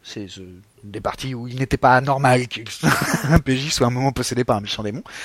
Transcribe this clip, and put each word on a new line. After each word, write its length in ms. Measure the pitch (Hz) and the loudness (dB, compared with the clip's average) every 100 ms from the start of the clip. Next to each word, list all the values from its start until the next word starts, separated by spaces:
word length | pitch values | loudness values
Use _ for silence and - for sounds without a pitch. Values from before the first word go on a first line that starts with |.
C'est, 240 | - - 98 95 | -12 -12 -12 -14
euh, 240 | 92 90 101 _ | -18 -20 _ _
des 180 | 104 104 | -14 -8
parties 320 | 101 - 131 | -6 -6 -8
où 140 | 123 123 | -8 -8
il 100 | 127 | -6
n'était 200 | 135 143 | -2 4
pas 220 | 131 127 | 6 6
normal 480 | 131 135 131 127 120 | 4 2 4 4 2
qu'un 920 | - 113 - - - - - 143 160 | -8 -12 -2 0 2 0 -2 4 4
<laughs> 40 | |
P 140 | - 131 | 4 -2
J 140 | 147 | -2
soit 160 | - 123 | 0 0
un 20 | |
moment 220 | 123 135 | 2 0
possédé 320 | 127 123 120 | 0 -4 -2
par 140 | 123 107 | 0 0
un 40 | |
méchant 220 | 101 - | -2 -6
démon. 180 | 107 123 - - | -6 -6 -12 -14